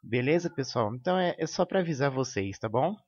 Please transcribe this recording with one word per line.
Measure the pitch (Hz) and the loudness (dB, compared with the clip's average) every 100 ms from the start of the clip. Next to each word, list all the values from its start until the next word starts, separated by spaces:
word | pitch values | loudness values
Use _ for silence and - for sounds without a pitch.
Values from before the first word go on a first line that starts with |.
Beleza, | - 120 127 165 170 | -2 0 2 2 2
pessoal? | - 131 - 107 123 | -4 -4 0 0 0
Então | 151 185 | 0 2
é, | 175 - | 2 0
é | 160 | -4
só | - 180 | -2 0
pra | 190 | 2
avisar | 170 143 139 | 0 0 0
vocês, | 131 127 - 98 98 | 0 -2 -2 -4 -4
tá | 117 | -2
bom? | 110 151 214 | 0 0 -2